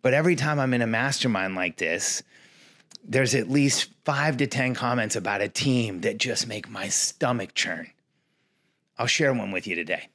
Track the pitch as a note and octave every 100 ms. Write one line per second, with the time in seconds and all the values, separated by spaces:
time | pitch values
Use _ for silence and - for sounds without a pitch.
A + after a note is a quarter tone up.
0 | B2+ C3+ D#3+ D#3 D3+ D3 C3 B2 A2+ A2+
1 | C3 C#3 B2+ G2+ F#2+ F#2 F2+ - E2 E2+
2 | - - - - - - - _ _ -
3 | - B2+ B2+ B2+ A2 C#3 C#3 C3 - _
4 | - C#3 D3+ C3+ C#3 C3+ B2+ A#2+ B2 B2
5 | G#2+ G#2 F#2+ G2+ G#2 - C#3 B2+ A2+ F#2
6 | G#2 G#2+ B2+ A2+ A#2 G#2+ - G#2+ G2 -
7 | - - C3+ B2 F#2+ - - E2 E2 _
8 | _ _ _ _ _ _ _ _ _ -
9 | B2 - D3 B2 G2 F#2 G#2 E2+ E2+ F2
10 | -